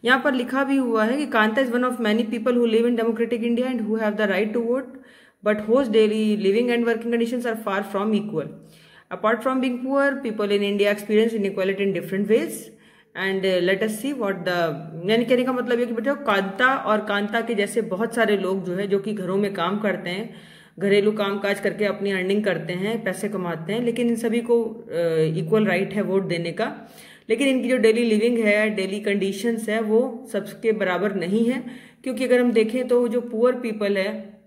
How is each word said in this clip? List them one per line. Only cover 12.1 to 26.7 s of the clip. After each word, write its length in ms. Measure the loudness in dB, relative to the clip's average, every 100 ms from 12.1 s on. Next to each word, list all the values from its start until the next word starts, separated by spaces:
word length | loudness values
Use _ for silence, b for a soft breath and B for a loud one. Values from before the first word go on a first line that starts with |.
| -4 2
ways 260 | 2 0 -8 -14 -20 b b b -6 -4
and, 200 | 0 0
uh, 240 | 2 2
let 140 | 2
us 80 | 0
see 220 | -2 -6
what 220 | -2 -4 -2
the," 400 | -2 0 0 -2 -10 -8 0
यानी 160 | 0 4
कहने 180 | 2
का 80 | 2
मतलब 280 | -2 0 0
ये 60 | 0
कि 80 |
बेटा 200 | -2 -2
कांता 640 | -2 0 0 0 2 2 2
और 220 | 0 0
कांता 440 | 0 -2 0 -2
के 140 | -2 -2
जैसे 260 | 0 -2
बहुत 340 | -2 -4 -2 0
सारे 220 | 2 2
लोग 260 | 0 -2
जो 100 | -4
है, 140 | -4 0
जो 120 | -2
कि 140 | -2
घरों 240 | -6 -2 0
में 160 | 0
काम 260 | -2 -2 0
करते 300 | -2 -2 -4
हैं, 260 | -6 -8 B B B B -4
घरेलू 320 | 2 4 4
काम 280 | 2 -2 0
काज 200 | -2 0
करके 260 | -2 0 -2
अपनी 260 | 0 -2
earning 320 | 0 2 2
करते 300 | 2 -2 -4
हैं, 300 | -4 -2 -2
पैसे 260 | -4 -4 -4
कमाते 440 | -4 -4 -6 -4
हैं, 80 | -2
लेकिन 260 | -2 0 0
इन 80 | 0
सभी 260 | 0 -2
को, 220 | 2 2
अ, 240 | 2 -8 -6 -2 0 2 2 0
equal 280 | 0 2 4
right 280 | 2 0
है 80 | -2
वोट 220 | 0 0
देने 280 | 0 -4 -4
का। 240 | -4 -4